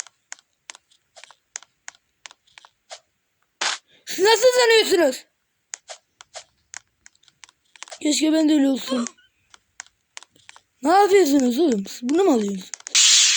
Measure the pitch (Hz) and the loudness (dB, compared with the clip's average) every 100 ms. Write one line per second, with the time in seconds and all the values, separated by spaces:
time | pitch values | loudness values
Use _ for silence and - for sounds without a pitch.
0 | - _ _ - _ _ - - _ _ | -20 _ _ -20 _ _ -20 -20 _ _
1 | _ - - _ _ - - _ - - | _ -20 -20 _ _ -20 -20 _ -20 -20
2 | _ _ - - _ - - _ _ - | _ _ -20 -20 _ -20 -20 _ _ -20
3 | _ _ _ _ _ _ - - - _ | _ _ _ _ _ _ -8 -8 -14 _
4 | - - 392 453 508 494 480 453 392 370 | -14 -2 0 2 2 2 2 2 2 2
5 | 302 254 - _ _ _ _ - - - | 0 -2 -12 _ _ _ _ -18 -18 -20
6 | _ _ - - - _ _ - - _ | _ _ -20 -20 -20 _ _ -20 -20 _
7 | _ _ _ _ - _ _ - - - | _ _ _ _ -20 _ _ -20 -20 -8
8 | 302 302 311 311 302 311 269 262 - 262 | -4 -2 0 0 2 2 0 -2 -4 -6
9 | 240 - _ _ _ - _ - - _ | -8 -12 _ _ _ -20 _ -20 -20 _
10 | _ - - _ - - _ _ 277 370 | _ -20 -20 _ -20 -20 _ _ 0 2
11 | 403 392 320 285 247 240 339 214 196 - | 4 4 4 2 0 0 0 0 -6 -10
12 | 247 320 392 247 202 196 - - - - | -4 0 2 0 -2 -8 -12 -18 -6 0
13 | - - - | 2 2 2